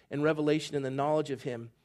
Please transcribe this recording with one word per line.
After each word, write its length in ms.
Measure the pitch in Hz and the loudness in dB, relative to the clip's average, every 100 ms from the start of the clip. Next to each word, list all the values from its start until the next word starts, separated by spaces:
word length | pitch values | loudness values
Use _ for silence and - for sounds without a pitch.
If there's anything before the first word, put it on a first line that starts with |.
| _ | _
and 120 | 143 | 0
revelation 520 | 151 156 151 151 151 | 2 2 2 2 0
in 80 | 147 | -4
the 80 | 131 | -2
knowledge 400 | 135 143 156 143 | 0 2 2 0
of 120 | 123 | -4
him." 280 | 135 117 117 _ | -6 -8 -10 _